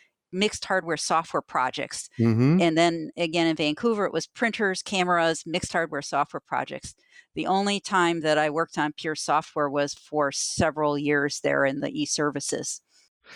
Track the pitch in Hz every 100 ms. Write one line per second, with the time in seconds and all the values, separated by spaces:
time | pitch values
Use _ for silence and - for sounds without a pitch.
0 | _ _ - 180 214 - - 190 165 147
1 | - 165 165 151 - 143 127 143 113 -
2 | - - 117 110 131 180 170 160 170 165
3 | 156 - 170 170 165 156 151 151 233 208
4 | 190 160 - - 233 214 196 185 - 190
5 | 180 175 165 165 165 156 - 175 165 143
6 | - 143 143 - - 127 135 135 - -
7 | _ - _ 160 156 190 202 202 - 196
8 | 170 170 156 151 151 151 165 165 151 -
9 | 160 151 - 151 - 156 147 143 143 -
10 | - 151 139 - - - 165 147 151 147
11 | 147 147 143 - 143 139 139 139 139 151
12 | 143 - 147 139 - - - - _ _
13 | _ _ -